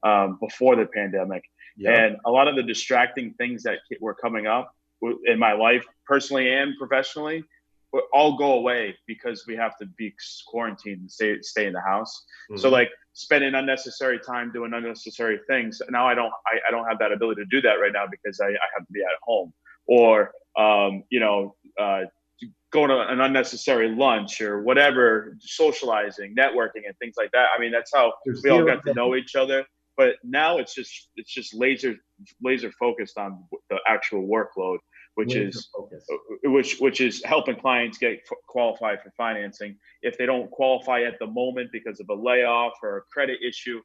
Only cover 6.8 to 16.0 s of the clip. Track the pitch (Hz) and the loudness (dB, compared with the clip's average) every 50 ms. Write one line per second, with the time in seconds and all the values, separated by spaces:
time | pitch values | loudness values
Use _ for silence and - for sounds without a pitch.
6.8 | 135 117 131 131 131 - - 156 151 151 160 165 160 _ _ _ _ _ _ _ | -4 -2 0 0 0 -2 -8 -10 -8 -8 -8 -8 -10 _ _ _ _ _ _ _
7.8 | _ _ - 135 135 - - 139 151 151 143 127 143 143 135 123 117 123 123 120 | _ _ -4 -4 -2 2 4 6 6 6 4 2 2 2 4 2 2 0 -2 -2
8.8 | 113 101 92 _ _ - 113 107 - 123 117 98 - - 113 113 117 110 - - | -2 -6 -8 _ _ -16 -16 -10 -8 -10 -10 -10 -12 -12 -6 -4 -4 -4 -4 -8
9.8 | 107 98 90 _ 113 104 - _ - - - - - - - 113 117 110 101 98 | -18 -18 -12 _ -12 -12 -10 _ -20 -18 -18 -20 -18 -10 -8 -6 -6 -6 -8 -10
10.8 | - 104 101 92 92 90 - - 110 107 104 - - - - 110 107 98 90 90 | -12 -14 -14 -12 -14 -18 -6 -2 -2 -2 -2 -4 -6 -8 -4 -4 -4 -2 -4 -4
11.8 | 90 95 98 104 110 - - - _ _ - - - _ 107 98 92 135 131 127 | -4 -2 -2 -2 -4 -6 -12 -18 _ _ -20 -20 -20 _ -10 0 2 4 4 4
12.8 | 120 120 - _ _ _ _ - - - 156 147 139 135 135 135 135 135 135 131 | 2 2 -2 _ _ _ _ -20 -4 0 2 2 2 2 0 -2 -2 -2 -4 -4
13.8 | - 127 - - 139 131 123 113 - - 123 120 120 120 110 120 120 113 117 117 | -4 -12 -10 -4 -2 -2 -2 -2 -6 -8 -8 -8 -8 -8 -8 -8 -8 -6 -6 -8
14.8 | 117 117 113 110 - 110 - - 117 113 107 104 - - 139 127 117 110 107 - | -8 -8 -10 -12 -14 -16 -8 -4 -2 -2 -2 -2 -2 -2 -2 0 0 -4 -8 -10
15.8 | - - 123 120 | -10 -2 0 2